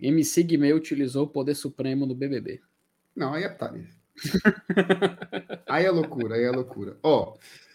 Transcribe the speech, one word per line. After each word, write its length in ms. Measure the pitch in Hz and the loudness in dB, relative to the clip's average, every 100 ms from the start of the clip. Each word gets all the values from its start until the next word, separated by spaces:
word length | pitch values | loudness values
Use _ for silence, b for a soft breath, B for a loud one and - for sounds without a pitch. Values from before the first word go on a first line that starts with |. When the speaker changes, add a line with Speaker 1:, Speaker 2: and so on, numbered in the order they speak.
Speaker 1:
M 240 | 127 160 | 2 2
C 180 | 151 - | 4 2
Guimê 300 | 170 156 143 | 4 4 4
utilizou 540 | 160 160 139 135 135 147 | 2 0 -2 -2 0 -2
o 20 | |
poder 260 | 147 131 | -2 -2
supremo 520 | 143 143 - 135 135 135 | -4 -6 -6 -4 -2 -2
no 80 | |
B 140 | 127 139 | -4 -4
B 120 | 131 | -6
B. 220 | - 127 _ _ _ _ _ | -6 -12 _ _ _ _ _
Speaker 2:
Não, 200 | - 135 | -8 -6
aí 100 | 151 | -4
é 40 | 196 | -6
putaria. 380 | - - 113 - _ _ - | -8 -10 -10 -16 _ _ -12
Speaker 1:
<laughs> 1500 | - 185 214 - - 190 180 180 190 175 202 - - 175 - | -4 0 2 0 0 0 2 2 2 -2 -10 -10 -10 -12 -2
Speaker 2:
Aí 160 | 147 | 2
é 60 | 185 | 2
loucura, 460 | 170 151 135 110 113 | 2 0 -4 -2 0
aí 80 | |
é 60 | 123 | 0
loucura. 480 | 127 123 - 98 - | 0 -4 -10 -12 -2
Ó, 340 | 156 135 98 - b b b | 4 4 2 -8 b b b